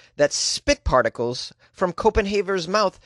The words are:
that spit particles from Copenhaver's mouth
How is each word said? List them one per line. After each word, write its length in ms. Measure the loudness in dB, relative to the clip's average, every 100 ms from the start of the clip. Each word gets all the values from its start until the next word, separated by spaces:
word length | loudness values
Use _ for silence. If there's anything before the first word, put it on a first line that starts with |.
| _ 0
that 160 | 0
spit 520 | 0 -4 -2 -2 -2
particles 680 | 2 2 2 -2 -4 -4 -12 -18 _
from 220 | -4 -4
Copenhaver's 720 | 0 2 2 0 -2 -2 -4 -2
mouth 320 | 0 0 -4